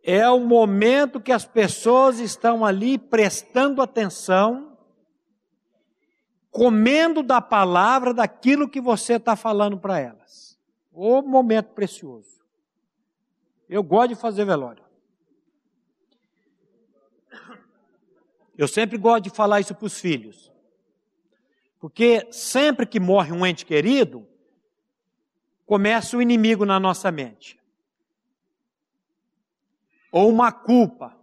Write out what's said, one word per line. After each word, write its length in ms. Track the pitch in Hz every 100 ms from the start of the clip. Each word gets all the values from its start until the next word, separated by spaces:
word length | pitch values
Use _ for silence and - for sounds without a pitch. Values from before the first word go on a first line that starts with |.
É 300 | - 185 233
o 80 | 254
momento 800 | 240 233 220 196 220 269 285 269
que 120 | 220
as 120 | 247
pessoas 760 | - 226 196 - 220 247 269 233
estão 440 | 226 - 233 233
ali 320 | 220 196 233 269
prestando 840 | - 226 202 - - 247 277 269
atenção, 960 | 262 - 202 - - 185 208 254 294 _ _ _ _ _ _ _ _ _ _ _ _ _ _ _ _ _ _
comendo 760 | - 240 220 220 294 330 320
da 160 | 254 247
palavra, 760 | 240 214 185 180 202 262 247
daquilo 520 | 240 214 - 247 285 294
que 140 | 277
você 400 | 247 220 - 233
tá 160 | 233 214
falando 400 | 226 208 208 196
pra 240 | 196 180
elas. 580 | 123 - _ - - _ _ _ _
Ô 300 | 165 196 262
momento 540 | 277 262 247 220 214
precioso. 680 | - 202 - 151 120 _ _ _ _ _ _ _ _ _ _ _ _ _ _ _
Eu 140 | 190
gosto 280 | 175 190 247
de 40 |
fazer 320 | 233 233 202 202
velório. 360 | 160 127 110 _ _ _ _ _ _ _ _ _ _ _ _ _ _ _ _ _ _ _ _ _ _ _ _ _ 233 196 214 _ _ _ _ _ _ _ _ _ -
Eu 100 | 143
sempre 300 | - 220 220
gosto 280 | 208 233
de 40 | 196
falar 320 | - 208 208
isso 140 | 196
pros 260 | 196 214 -
filhos. 500 | 185 143 110 101 _ _ _ _ _ _ _ _ _ _ _ _ _ _
Porque 480 | 156 - 233 233 -
sempre 560 | - - 247 294 285 247
que 120 | 226
morre 340 | 180 196 156
um 120 | 170
ente 220 | 185 175 -
querido, 600 | 151 165 269 185 120 107 _ _ _ _ _ _ _ _ _ _ _ _ _ _
começa 500 | 202 202 226 - 240
o 60 |
inimigo 420 | 240 240 220 220
na 160 | 202 190
nossa 320 | 190 175 196
mente. 480 | 160 127 107 - _ _ _ _ _ _ _ _ _ _ _ _ _ _ _ _ 330 _ _ _ _ _ _ _ _ _
Ou 200 | 175 208
uma 200 | 226 240
culpa. 640 | - - 247 214 - 123 _